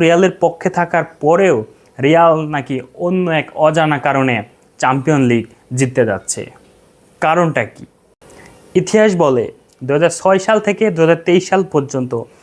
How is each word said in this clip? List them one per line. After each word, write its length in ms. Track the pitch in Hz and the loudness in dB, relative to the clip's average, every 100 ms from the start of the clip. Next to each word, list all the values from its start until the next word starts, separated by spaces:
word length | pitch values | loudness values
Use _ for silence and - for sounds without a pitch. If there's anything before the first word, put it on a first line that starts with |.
রিয়ালের 320 | 165 170 190 - | 4 4 2 0
পক্ষে 260 | 170 - 180 175 | -2 -2 -4 -4
থাকার 260 | 170 170 156 - | -2 -2 -4 -4
পরেও 340 | 147 175 190 120 104 _ _ - | 0 2 2 0 -4 _ _ -4
রিয়াল 300 | 139 165 170 160 151 | 0 4 4 2 -2
নাকি 220 | 147 127 131 - - 175 | -8 -6 -8 -10 -8 -4
অন্য 180 | 185 175 156 | -2 -2 -4
এক 60 | - - 156 | -4 0 0
অজানা 320 | 160 156 143 143 | 2 0 0 0
কারণে 300 | 135 131 117 101 _ _ - | 0 0 -2 -4 _ _ -4
চ্যাম্পিয়ন 420 | 131 135 131 147 123 | -2 0 0 2 2
লিগ 140 | 117 113 _ _ 127 | 0 -2 _ _ -4
জিততে 240 | 131 127 110 | -2 0 -2
যাচ্ছে। 320 | 95 - - - - _ _ _ _ _ _ | -2 -8 -12 -12 -18 _ _ _ _ _ _
কারণটা 400 | 160 165 165 127 110 | -2 0 0 -2 -6
কি? 100 | - - _ _ _ - - - - _ 180 | -10 -20 _ _ _ -20 -20 -20 -20 _ -4
ইতিহাস 300 | - 214 214 175 | 0 2 2 2
বলে 200 | 147 123 107 - _ _ 127 | 2 0 -2 -8 _ _ -4
দুহাজার 260 | 147 165 - | 0 0 0
ছয় 220 | 190 190 185 | 0 0 2
সাল 120 | 214 214 | 0 0
থেকে 180 | 196 214 165 | -2 -2 2
দুহাজার 240 | 160 165 180 | 2 2 2
তেইশ 160 | 180 185 | 0 2
সাল 120 | 190 190 | -2 0
পর্যন্ত 400 | 151 131 135 123 117 - _ | -2 -2 -4 -6 -6 -8 _